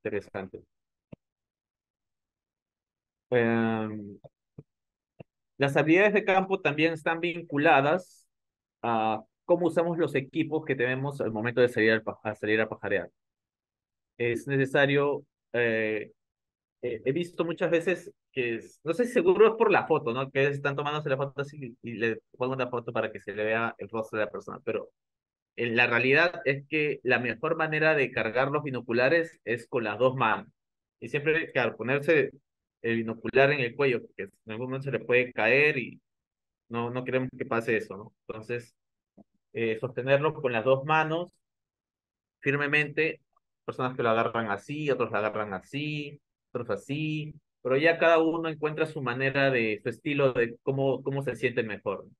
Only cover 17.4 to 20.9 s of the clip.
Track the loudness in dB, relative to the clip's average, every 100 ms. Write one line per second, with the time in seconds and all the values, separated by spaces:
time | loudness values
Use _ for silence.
17.4 | -4 -2 0 0 0 -4 -6 _ _ -4
18.4 | -4 -4 -8 _ -6 -2 0 2 2 6
19.4 | 6 6 4 4 4 0 0 -4 -2 2
20.4 | 2 0 -4 -2 -4